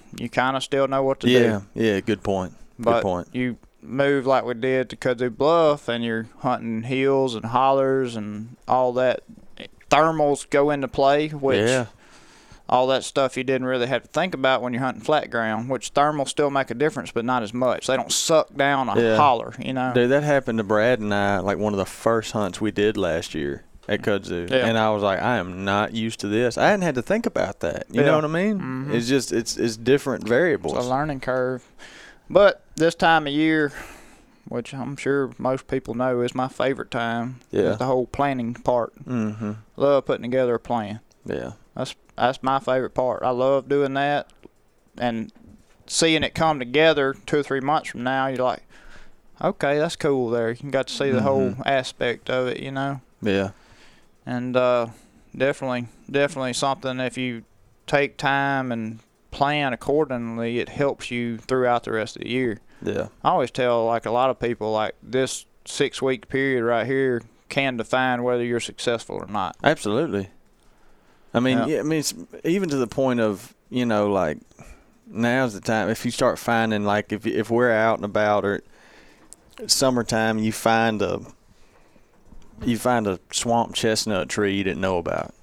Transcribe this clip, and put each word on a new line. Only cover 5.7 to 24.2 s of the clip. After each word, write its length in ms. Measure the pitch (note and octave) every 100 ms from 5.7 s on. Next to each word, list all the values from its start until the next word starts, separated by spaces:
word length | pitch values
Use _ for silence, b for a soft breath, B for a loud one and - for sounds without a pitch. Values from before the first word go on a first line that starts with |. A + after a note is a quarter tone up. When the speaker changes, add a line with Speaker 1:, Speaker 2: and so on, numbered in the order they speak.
| D3 -
Speaker 1:
and 160 | A#2
you're 240 | A#2 A2+ A2 -
hunting 440 | C3+ A#2+ A2+ A2
hills 520 | A#2 C3 C3+ C3+ C3 A2
and 100 | A#2
hollers 680 | B2+ C3+ C3+ C3+ C3+ B2 A2+
and 420 | G#2 G#2 A#2 C3 -
all 240 | B2+ B2+
that. 280 | B2 B2+ - - - - - - - -
Thermals 600 | C#3+ D#3+ D#3+ D3 C#3 -
go 200 | C#3+ D3
into 160 | C#3+ C3+
play, 400 | - C#3 D3 D3+
which 380 | D3+ C3+ A#2+ A2+
Speaker 2:
Yeah. 160 | C3 A#2 B B B B B B B -
Speaker 1:
all 180 | B2+ C3
that 160 | C3
stuff 320 | - - C3+ -
you 80 |
didn't 240 | C3 C3 B2+
really 200 | B2+ A#2+
have 160 | B2
to 40 | -
think 260 | D3+ F#3
about 280 | D#3+ C3 B2+
when 100 | B2
you're 80 | A#2+
hunting 200 | C3 A2+
flat 280 | G#2+ D3+ -
ground, 380 | A#2+ A2 G#2+ B2
which 240 | B2+ -
thermals 360 | - D3 D3+ C3
still 200 | - C#3+
make 220 | C#3 C3
a 20 |
difference, 380 | A#2 D3+ D3 -
but 140 | A#2+ A#2
not 180 | B2+
as 100 | G#2
much. 340 | B2 B2+ F#2 -
They 100 | B2+
don't 140 | -
suck 440 | - - D#3 - -
down 320 | C#3 C#3 B2
a 120 | G#2
Speaker 2:
Yeah. 180 | A#2 A2
Speaker 1:
holler, 360 | D3 A#2 A2+ -
you 140 | -
know? 180 | C3 B2+
Speaker 2:
Dude, 160 | B2 A#2+
that 120 | C#3
happened 360 | D3 C#3 B2 A2+
to 40 |
Brad 360 | G2+ G#2+ A2+ B2
and 140 | G#2
I, 260 | G2+ G2+ G2
like, 180 | F#2+ F2
one 160 | G#2
of 60 | G2
the 60 | F#2
first 460 | - A#2 A#2 G#2+
hunts 300 | A2 G2 -
we 100 | A2
did 240 | G2+ G#2 G#2
last 400 | F2+ E2 - D#2+
year 280 | C#2+ C#2 - - -
at 120 | G#2
Kudzu. 480 | - G2+